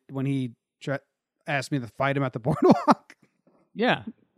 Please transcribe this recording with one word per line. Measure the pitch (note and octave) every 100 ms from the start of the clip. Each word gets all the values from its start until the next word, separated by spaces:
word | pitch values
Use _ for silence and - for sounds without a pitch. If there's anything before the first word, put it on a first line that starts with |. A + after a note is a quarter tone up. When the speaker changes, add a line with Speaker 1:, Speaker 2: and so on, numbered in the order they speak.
| -
Speaker 1:
when | C3+ C3+
he | C#3 B2+ A#2+ _ _
tra-, | - C#3 - _ _ _ -
asked | C#3+ B2+
me | C#3+
to | A#2
fight | - C3+ C#3
him |
at | C3+
the | B2+
<laughs> |
boardwalk. | A2+ - F4+ F4 - - - - _ _ _ _ _
Speaker 2:
Yeah. | F3 A#3 E3 - - _